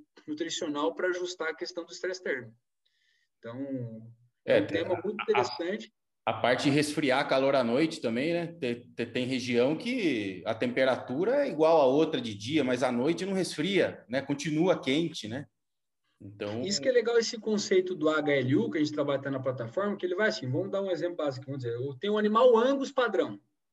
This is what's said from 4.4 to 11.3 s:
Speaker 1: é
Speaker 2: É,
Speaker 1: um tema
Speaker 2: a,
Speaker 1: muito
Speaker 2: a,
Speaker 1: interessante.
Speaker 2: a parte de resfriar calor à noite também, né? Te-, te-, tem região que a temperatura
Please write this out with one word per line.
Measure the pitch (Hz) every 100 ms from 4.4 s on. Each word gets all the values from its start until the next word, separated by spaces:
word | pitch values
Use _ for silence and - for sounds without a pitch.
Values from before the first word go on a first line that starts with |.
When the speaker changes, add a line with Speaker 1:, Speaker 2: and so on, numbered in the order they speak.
| -
Speaker 1:
é | 123
Speaker 2:
É, |
Speaker 1:
um | -
tema | 165 170 175
Speaker 2:
a, |
Speaker 1:
muito | 202 208
Speaker 2:
a, |
Speaker 1:
interessante. | - 123 127 - 175 214 - _ _ _ -
Speaker 2:
a |
parte | 113 120 127
de | 147
resfriar | 143 147 156 143 127 143
calor | 135 135 139
à |
noite | 117 123 160 160
também, | 123 113 151
né? | 170 170
Te-, | 170 123 120 -
te-, | - 113
tem | 127 123
região | 131 120 120 127 160
que | 233 254 180 120 101 92 98
a |
temperatura | 113 127 123 131 120 - 131 202